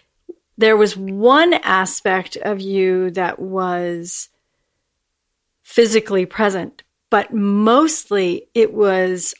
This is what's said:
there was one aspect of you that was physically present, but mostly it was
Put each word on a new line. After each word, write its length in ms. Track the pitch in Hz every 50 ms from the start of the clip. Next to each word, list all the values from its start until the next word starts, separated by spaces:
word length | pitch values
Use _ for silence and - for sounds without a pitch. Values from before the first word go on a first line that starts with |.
| _ _ _ _ _ - - _ _ _ _
there 200 | - 220 220 220
was 180 | 208 214 202 -
one 560 | 190 190 190 190 202 220 247 269 302 339 359 320
aspect 800 | - - - 190 185 190 185 - - - 202 185 190 185 - -
of 240 | - - 208 208 190
you 500 | 190 196 196 196 190 185 185 185 185 180
that 280 | 170 190 180 175 - -
was 920 | 185 190 190 190 185 180 175 175 175 175 175 170 170 180 - - - - _ _ _ _ _ _ _ _ _ _ _ _ _ _ _ _ _ _ _ _ _ _ _ _ _ _ _
physically 600 | - - 240 233 214 214 220 214 - 196 190 185
present, 580 | 175 - - 220 202 190 185 269 - - - - _ _ _ _ -
but 240 | 226 202 202 - 240
mostly 1120 | 214 202 202 202 208 214 226 240 269 320 311 - - - - 208 196 185 175 175 - - _ -
it 200 | 233 220 214 208
was 600 | 214 208 196 190 185 185 185 185 180 - - -